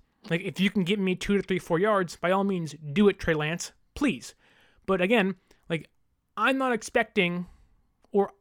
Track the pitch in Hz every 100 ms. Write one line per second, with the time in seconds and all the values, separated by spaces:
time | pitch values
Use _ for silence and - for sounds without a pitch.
0 | _ _ - 170 190 147 196 208 170 208
1 | 190 180 - 202 - 185 - 165 214 202
2 | 180 - 170 190 196 185 156 147 151 147
3 | 202 185 - 156 151 170 - _ _ -
4 | 285 131 - - _ _ _ _ - 190
5 | 185 233 190 185 _ _ - 165 - _
6 | _ _ _ - 233 269 262 226 - 247
7 | 226 208 175 180 175 - _ _ _ _
8 | _ 202 196 -